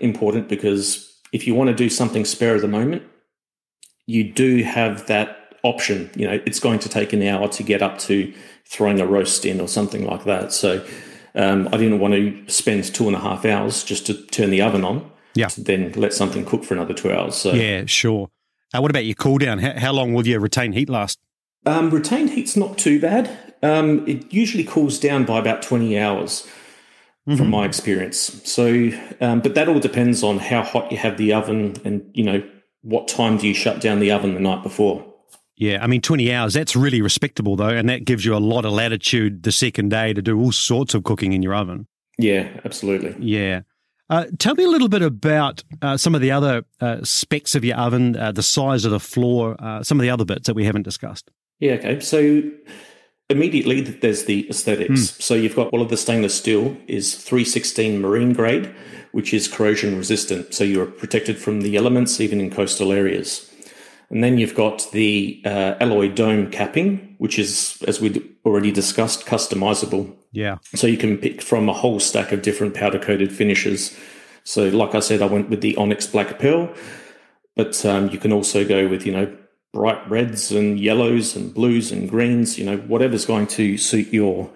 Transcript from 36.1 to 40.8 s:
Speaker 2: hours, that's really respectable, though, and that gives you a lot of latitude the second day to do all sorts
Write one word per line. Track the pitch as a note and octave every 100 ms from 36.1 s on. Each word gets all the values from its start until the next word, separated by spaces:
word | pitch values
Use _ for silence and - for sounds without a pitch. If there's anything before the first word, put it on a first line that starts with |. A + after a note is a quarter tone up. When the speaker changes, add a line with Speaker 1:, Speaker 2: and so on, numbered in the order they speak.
| D#3 A#2+
Speaker 2:
hours, | B2 A2
that's | C#3+ D#3 B2+
really | C#3 B2
respectable, | G2+ - B2+ - G#2 G2
though, | G#2
and | A#2 A2+
that | B2
gives | A2+ A#2
you | A2 G#2+
a |
lot | G#2 A#2
of | G#2+
latitude | G#2 A#2 A2 - A#2+ G#2+ G2
the | A2
second | - B2 - G2+
day | A2 A2
to | G#2
do | G2+ G#2+
all | B2
sorts | - - B2